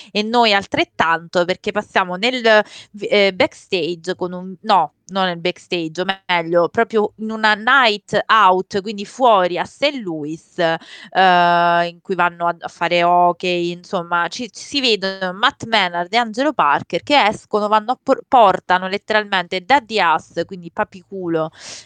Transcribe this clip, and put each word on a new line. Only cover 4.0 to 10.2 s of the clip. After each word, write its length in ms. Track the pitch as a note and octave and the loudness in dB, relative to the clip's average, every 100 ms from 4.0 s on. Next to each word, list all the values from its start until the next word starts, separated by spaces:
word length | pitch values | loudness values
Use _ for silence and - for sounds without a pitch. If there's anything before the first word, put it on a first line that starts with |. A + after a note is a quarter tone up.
| E3+ | -8
con 180 | F3+ F3+ | -6 -6
un... 220 | F3+ F#3 F3+ | -10 -14 -10
no, 320 | A3 F#3+ D3+ _ - | 0 2 0 _ -8
non 180 | F#3+ F#3 | -4 -2
nel 120 | E3+ | -2
backstage, 640 | F3 - - F3 D#3+ D#3+ | -4 -6 -6 -6 -6 -6
o 20 | F#3 F#3+ - | -6 -6 -2
meglio, 420 | F3 E3 E3+ E3 | -2 2 0 2
proprio 460 | - A3+ A3 G#3 - | 0 0 0 -2 -6
in 140 | G#3+ | -10
una 240 | A3 G#3+ | -2 0
night 680 | G#3 A3+ C#4 A#3+ G#3 - G#3 - | 0 2 2 2 0 -4 -4 2
out, 540 | A3 F#3+ F#3 F#3+ G3+ | 4 4 2 -2 -6
quindi 220 | F#3+ G3+ G3+ | -6 -10 -10
fuori 520 | - B3+ G3+ F3+ E3+ | 0 4 4 2 -2
a 60 | |
saint 380 | F3+ - C#4+ C#4 | -8 -4 -4 -4
Louis, 560 | G3 D#3+ | -8 -8